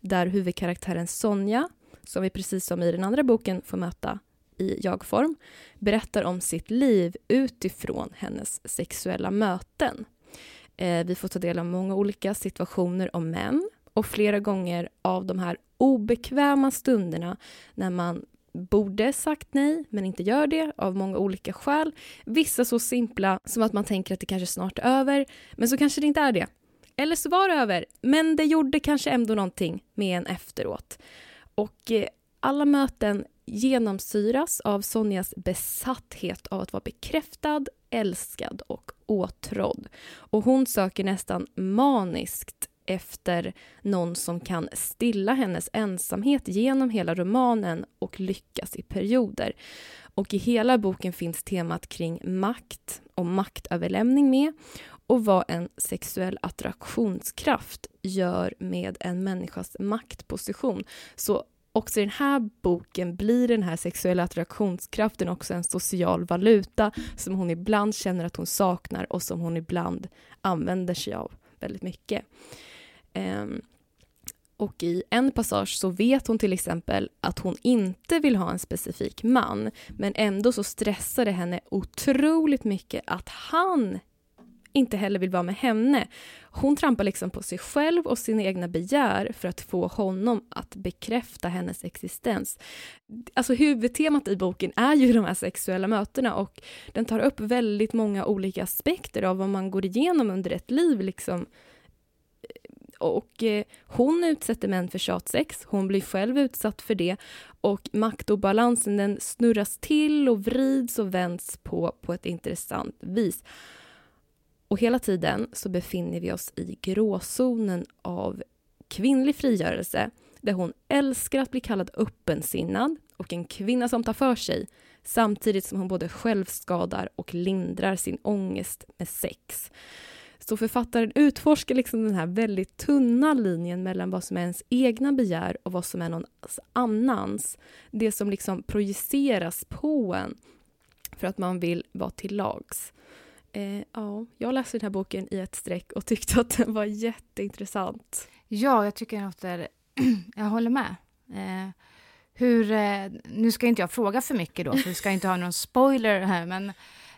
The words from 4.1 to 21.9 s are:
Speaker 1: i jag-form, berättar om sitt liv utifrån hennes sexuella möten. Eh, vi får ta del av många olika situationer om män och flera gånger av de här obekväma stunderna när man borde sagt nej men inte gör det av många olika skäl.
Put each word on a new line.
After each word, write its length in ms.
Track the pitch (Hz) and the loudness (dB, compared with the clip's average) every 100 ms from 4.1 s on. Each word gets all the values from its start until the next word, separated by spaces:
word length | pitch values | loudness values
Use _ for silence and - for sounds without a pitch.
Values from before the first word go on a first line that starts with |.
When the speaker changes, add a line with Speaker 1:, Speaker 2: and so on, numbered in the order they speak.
| 202 _ _ _ - | -6 _ _ _ -6
Speaker 1:
i 220 | 190 - | -4 -2
jag-form, 540 | 185 185 - 208 311 302 - - - - | -2 -4 0 2 2 0 -10 -20 -20 -4
berättar 440 | 202 220 - 208 | 2 2 2 0
om 180 | 180 180 | 0 -2
sitt 280 | - 170 - | -2 -4 0
liv 460 | 233 269 208 175 - - | 2 6 6 4 -2 2
utifrån 840 | 254 262 - 185 - - - - - | 4 2 -2 -6 -6 -6 -6 -6 -10
hennes 520 | - - - - - | -8 -8 -8 -8 -8
sexuella 640 | - - - 180 180 180 | -6 -6 -6 -4 -2 0
möten. 720 | 202 208 180 - - 285 - 220 _ _ - - - - - | 2 2 0 -6 -2 -2 -2 -14 _ _ -20 -20 -20 -16 -4
Eh, 280 | 180 170 175 | 0 0 0
vi 100 | 180 | -2
får 120 | 190 | -4
ta 120 | 180 | -4
del 200 | 175 175 | -2 -2
av 60 | 175 | -2
många 300 | 180 190 196 | -2 -2 0
olika 380 | 202 - 196 | 0 0 -4
situationer 840 | 208 190 - 185 - 180 185 185 175 | -4 -6 -6 -4 0 0 0 -2 -2
om 160 | 165 | -2
män 380 | 165 - 294 403 _ _ | -2 0 0 -2 _ _
och 120 | - 214 | -2 0
flera 340 | - 208 202 | 2 2 2
gånger 500 | 208 190 175 175 170 _ | 0 0 0 -2 -4 _
av 240 | 185 185 190 | -4 -4 -2
de 140 | 185 | -2
här 180 | 180 170 _ - | -2 -4 _ 2
obekväma 920 | 262 254 214 233 - 262 285 277 269 | 4 4 2 -2 0 2 4 6 4
stunderna 680 | 262 - 233 175 160 170 202 - - - | 2 2 2 2 -4 -6 -8 -14 -20 -14
när 160 | - 185 | -6 -2
man 360 | 180 175 170 - _ _ | 0 -2 -4 -8 _ _
borde 600 | - 185 202 196 202 240 | -10 2 2 2 0 0
sagt 340 | - 311 302 - | 0 -2 -4 -2
nej 320 | 277 285 320 294 | 2 2 2 -2
men 160 | 208 190 | -4 -4
inte 180 | 185 | -2
gör 240 | 185 262 294 | 0 2 2
det 240 | 320 311 - | 0 -2 -2
av 180 | 190 190 | -2 0
många 220 | 190 190 | -2 0
olika 360 | 196 190 - | -2 -2 -6
skäl. 380 | - - 294 311 | -4 0 2 0